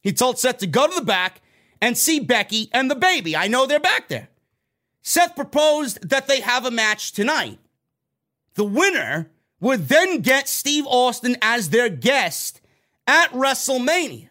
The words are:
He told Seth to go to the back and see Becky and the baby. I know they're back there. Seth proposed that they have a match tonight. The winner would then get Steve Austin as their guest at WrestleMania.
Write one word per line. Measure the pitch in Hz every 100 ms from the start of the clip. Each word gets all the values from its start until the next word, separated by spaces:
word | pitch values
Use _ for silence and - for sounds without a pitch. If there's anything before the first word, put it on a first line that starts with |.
He | 202
told | - 254 247
Seth | 254 254
to | 190
go | 185 302
to |
the | 359
back | 226 190 185 - _ _ _ _
and | 226 233
see | - 311
Becky | 180 240 202 220 214
and | 247 262
the | 277
baby. | 370 349 165 156
I | 185
know | 240 262
they're | 294
back | 330 415 -
there. | 123 - _ _ _ _ _ _ _
Seth | - - 339 -
proposed | 277 294 302 302 285 - 170
that | 269 262
they | 269
have | - 247 254
a |
match | 233 214 214 -
tonight. | - 214 302 139 92 _ _ _ _ _ _ _ _ _
The | -
winner | 208 208 392 330 117 147 160 _ _ _
would | 208 208 139
then | 302 381 330
get | 185 269 269
Steve | - 277 294 285
Austin | 247 254 233 247 247
as | 214 240 175
their | 214 240
guest | 160 165 269 185 - - - _ _ _ _ -
at | 302 339
WrestleMania. | 247 269 269 269 254 247 349 302 123 -